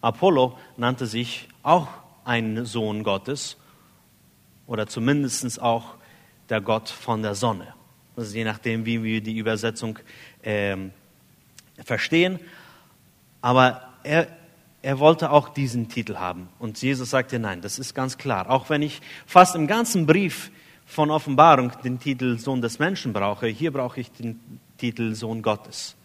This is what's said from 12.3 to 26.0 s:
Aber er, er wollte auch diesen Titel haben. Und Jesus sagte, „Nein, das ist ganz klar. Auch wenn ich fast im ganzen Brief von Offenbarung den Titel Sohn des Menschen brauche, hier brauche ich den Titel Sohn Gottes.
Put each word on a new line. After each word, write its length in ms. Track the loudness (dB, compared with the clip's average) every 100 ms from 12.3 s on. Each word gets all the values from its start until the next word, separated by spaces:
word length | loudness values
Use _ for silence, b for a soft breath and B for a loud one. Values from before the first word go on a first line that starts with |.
| -2 B B B B B B _ _ _ _
Aber 500 | 2 6 6 4 -14 -14
er, 240 | 0 0 0 -6 -20 _ _ _
er 180 | -4 4
wollte 320 | 6 6 4
auch 200 | 4 2
diesen 400 | -4 -2 -2 -4
Titel 260 | -4 -6 -6
haben. 320 | -6 -6 -12 -12
Und 220 | -10 -4
Jesus 300 | -2 -2 0
sagte, 280 | 0 0 -4
„Nein, 220 | -4 -6
das 180 | -8 -10
ist 160 | -8
ganz 220 | -6 -6 -4
klar. 320 | -2 -2 2
Auch 220 | 0 2
wenn 100 | -2
ich 220 | -2 -6 B B B
fast 280 | 8 8
im 120 | 6 0
ganzen 400 | 0 2 2 4
Brief 440 | 4 4 -4 -14 B B B _
von 240 | -2 0
Offenbarung 640 | 0 0 6 8 8 4 -4
den 160 | -6 -4
Titel 380 | -4 -2 0 -2
Sohn 240 | -2 -2
des 160 | -2 -2
Menschen 340 | -2 -2 -4
brauche, 360 | -2 -2 -2 -4
hier 220 | -2 -4
brauche 300 | -2 -6 -8
ich 100 | -12
den 500 | -10 -10 -10 -16 -20 _ _
Titel 360 | -6 -4 -4
Sohn 280 | -4 -6 -4
Gottes. 520 | -2 -2 -6 -14 -14 -16